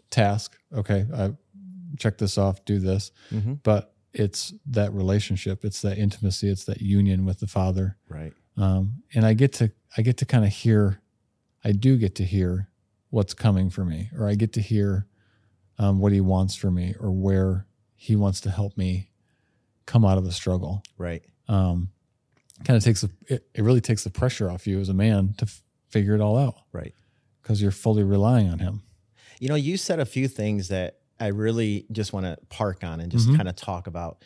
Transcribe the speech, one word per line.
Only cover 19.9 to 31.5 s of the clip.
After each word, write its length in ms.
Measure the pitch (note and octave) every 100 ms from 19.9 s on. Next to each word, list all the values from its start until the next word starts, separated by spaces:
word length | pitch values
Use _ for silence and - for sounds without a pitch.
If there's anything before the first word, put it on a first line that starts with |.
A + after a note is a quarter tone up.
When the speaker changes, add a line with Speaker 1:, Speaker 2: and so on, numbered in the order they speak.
| B2 G#2
Speaker 1:
out 120 | F#2+
of 60 | F#2
the 60 |
struggle. 520 | F2 - F2+ F2+ G2 - -
Speaker 2:
Right. 260 | F2 E2+ - _ -
Speaker 1:
Um, 420 | G2+ F#2 F2 F#2 - _ _ _ _ _ _
kinda 160 | - A#2+
takes 200 | G#2 G#2+
the, 100 | G2+ - -
it, 200 | B2+ -
it 100 | -
really 180 | G#2+ B2+
takes 220 | A2+ A2
the 60 | -
pressure 400 | - B2 - F#2+
off 180 | F2+ -
you 120 | G2
as 100 | F#2+
a 40 |
man 400 | F#2+ G#2+ G#2 G2 G#2
to 80 | G#2+
f-, 160 | - _ _ _
figure 260 | A2 G2+ G#2+
it 60 |
all 160 | G#2 A2+
out. 180 | C#3 - _
Speaker 2:
Right. 220 | E2+ D#2 - _ _ _ _
Speaker 1:
'Cause 180 | - G#2
you're 100 | G2+
fully 320 | F#2+ A2+ G#2+
relying 460 | G2 G2 G#2 B2 G2
on 100 | E2
him. 240 | F2+ G#2 - _ _ _ - -
Speaker 2:
You 80 | B2+
know, 60 | D3+
you 220 | C#3+ F#3+
said 220 | - E3
a 40 | C3+
few 220 | C3 C3
things 400 | - G#2+ G#2 F2+
that 320 | F#2+ F2+ - _ _
I 80 | A2
really 580 | G2+ G#2+